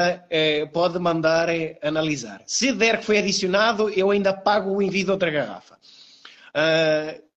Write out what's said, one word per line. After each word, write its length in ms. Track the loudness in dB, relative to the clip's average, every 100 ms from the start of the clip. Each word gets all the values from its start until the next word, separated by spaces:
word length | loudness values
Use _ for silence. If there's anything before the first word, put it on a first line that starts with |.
| 2 0 -2
eh, 360 | 0 2 0 -2
pode 300 | 0 0 0
mandar, 500 | 0 2 2 2 2
eh, 280 | -2 -4 -6
analisar. 600 | -4 -2 -2 -4 -8 -14 -8
Se 240 | -2 -2
der 280 | 2 0 0
que 60 | 0
foi 120 | 0
adicionado, 720 | 0 -2 0 2 2 2 0
eu 200 | 0 2
ainda 220 | 2 0
pago 380 | 0 0 0 0
o 100 | -2
envio 240 | 0 0 -2
de 60 |
outra 180 | 0 0
garrafa. 480 | -2 -4 -8 -18 -20 -20 -20 -20 -20 -20 -20 -8
Ah, 600 | -2 2 2 2 0 -2 -10 -16